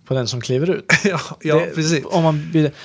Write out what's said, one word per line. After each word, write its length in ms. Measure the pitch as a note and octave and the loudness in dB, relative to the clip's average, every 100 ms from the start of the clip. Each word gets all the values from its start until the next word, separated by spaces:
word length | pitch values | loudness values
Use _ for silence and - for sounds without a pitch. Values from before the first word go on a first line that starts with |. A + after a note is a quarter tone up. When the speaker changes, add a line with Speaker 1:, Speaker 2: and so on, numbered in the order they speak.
Speaker 1:
på 100 | - | -4
den 140 | C3 A2+ | -2 -2
som 120 | A#2+ | -6
kliver 300 | - B2+ E3+ | -2 0 0
ut. 220 | - - - | -2 2 2
Speaker 2:
<laughs> 80 | |
Ja, 160 | G#3 E3+ - - | 2 -2 -6 -8
ja, 120 | D#3 | 0
Speaker 1:
Det, 200 | D3+ E3+ | 2 2
Speaker 2:
precis. 300 | D#3 D#3 D#3+ | -2 0 0
Speaker 1:
om 180 | - F#3 | 0 2
man 260 | D#3+ D3+ D#3 | 2 0 0
blir, 220 | D#3+ D3 - | 0 0 -2